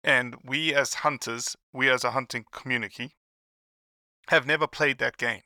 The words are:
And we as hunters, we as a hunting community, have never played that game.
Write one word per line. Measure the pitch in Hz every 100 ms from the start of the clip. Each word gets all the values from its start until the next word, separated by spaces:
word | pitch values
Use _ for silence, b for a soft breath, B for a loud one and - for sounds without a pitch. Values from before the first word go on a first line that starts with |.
And | - 131 123 -
we | 127 139 160
as | 143 127 -
hunters, | 151 139 - 117 - - _
we | 131 135
as | 127
a | 123
hunting | 123 123 123 110
community, | - 131 123 104 - 123 _ _ _ _ _ _ _ _ _ _ _ -
have | 165 131
never | 151 151
played | - 151 127
that | 123 -
game. | 120 104